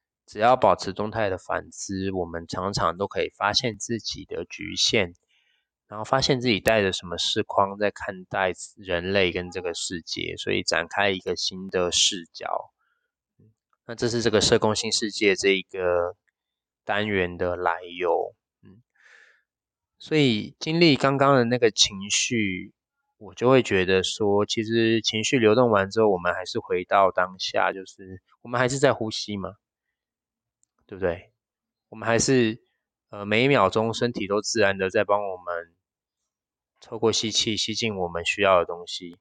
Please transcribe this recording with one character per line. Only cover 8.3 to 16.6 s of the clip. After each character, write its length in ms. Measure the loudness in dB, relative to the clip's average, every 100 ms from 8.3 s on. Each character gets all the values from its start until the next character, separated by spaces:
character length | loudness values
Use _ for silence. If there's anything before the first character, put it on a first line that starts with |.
| -2 -2 -2 -12 -14
人 380 | -4 -2 0
类 180 | 2 2
跟 180 | 0 -6
这 120 | -8
个 120 | -6
世 280 | -6 -6 -8
界， 340 | -8 -8 -8 -6
所 140 | -4
以 100 | -4
展 240 | 0 -2 -2
开 220 | -2 0
一 80 | 0
个 160 | -4 -4
新 340 | -6 -6 -6
的 220 | -2 0
视 360 | 2 0 -2 -10
角。 400 | -14 -8 -8 -8 _ _ _ _ _ _ _ _ _ _ _ -14
那 100 | -4
这 140 | 0
是 120 | 2
这 80 | 2
个 120 | 4
社 180 | 6 4
工 160 | 4 0
新 160 | -2
世 180 | -2 -4
界 240 | 0 2
这 160 | 4 4
一 120 | 2
个 560 | 0 -4 0 0 0 -6 _ _ _ _